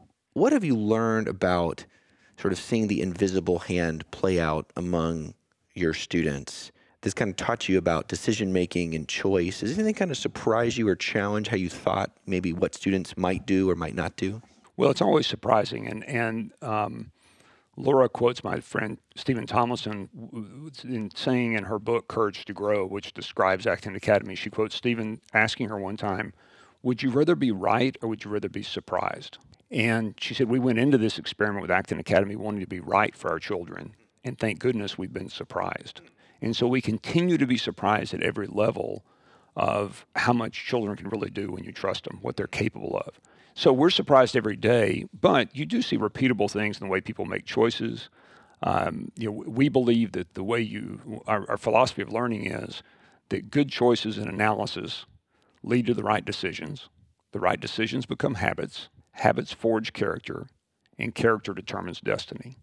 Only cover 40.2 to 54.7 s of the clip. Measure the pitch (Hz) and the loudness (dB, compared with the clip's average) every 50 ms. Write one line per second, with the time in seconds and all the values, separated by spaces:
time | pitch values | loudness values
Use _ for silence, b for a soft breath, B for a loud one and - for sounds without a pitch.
40.2 | - 120 120 117 113 - - - - - 131 120 107 104 101 - - 101 110 101 | 2 2 2 2 0 -4 -8 -10 -6 -2 -2 0 0 -2 -4 -6 -6 -6 -4 -4
41.2 | 101 98 98 104 101 98 - - - - - - - 95 - - - - - 95 | -4 -4 -4 -4 -6 -6 -6 -8 -10 -10 -8 -4 -2 -2 -2 -2 -6 -10 -10 -8
42.2 | 101 117 - - 98 - - - - - - - - - - - - - - _ | -6 -4 -2 -4 -4 -2 -2 -2 -2 -2 -2 -4 -6 -4 -4 -4 -4 -6 -10 _
43.2 | b b b b b b b b - 156 131 127 156 185 - - - - 143 131 | b b b b b b b b 6 6 8 8 6 6 4 4 4 8 8 8
44.2 | 123 - - 123 104 110 95 - - 107 120 117 104 - - - - - - - | 8 8 4 2 0 0 -2 2 4 4 6 6 4 4 2 -2 -4 -8 -2 2
45.2 | - 180 170 131 - - - 135 156 160 240 233 - - - 104 107 104 - - | 4 4 6 4 2 0 -4 -8 -6 -2 -2 -2 0 0 0 0 0 -2 0 2
46.2 | 131 127 120 101 104 101 - 104 107 104 98 - 98 95 92 95 - - 110 - | 2 2 2 2 0 0 0 -2 -2 -2 -4 -6 -4 -2 -2 -2 -2 -4 -8 -8
47.2 | 101 - 98 98 - - - 117 113 117 - - 117 117 117 113 - - b b | -6 -6 -6 -8 -6 -2 2 2 2 2 2 -2 -4 -6 -6 -8 -12 -16 b b
48.2 | b b b b b b b b - - 95 - - - - - - - - - | b b b b b b b b -2 0 0 2 0 -2 -4 -6 -10 -12 -10 -8
49.2 | 113 107 104 110 - 107 107 127 143 147 - 131 123 120 117 117 113 95 104 95 | -6 -6 -6 -6 -8 -4 0 2 2 4 4 4 4 4 4 4 2 0 -2 -6
50.2 | 87 - - 98 95 107 117 117 113 107 104 104 98 95 104 104 - 117 107 - | -6 -8 -8 -6 -4 -2 -2 -2 -2 -4 -6 -8 -10 -10 -12 -12 -12 -12 -14 -8
51.2 | - 113 110 101 101 - 104 - - 113 117 117 127 120 - - 101 107 107 113 | -4 -2 -2 -2 -2 -2 -4 -2 0 4 4 4 4 4 0 -4 -6 -4 -2 -2
52.2 | 123 120 110 98 104 104 - - - - - - - b b b b b b b | -2 -2 -2 -4 -4 -4 -4 -6 -6 -8 -12 -14 -16 b b b b b b b
53.2 | b - 95 95 - - - 147 143 131 - - 123 123 117 - - 110 104 104 | b -6 -6 -6 -4 0 2 2 2 2 2 4 4 6 4 4 2 -2 -4 -4
54.2 | 104 - 95 95 107 107 104 107 101 - | -6 -4 -2 2 2 2 2 0 -2 -4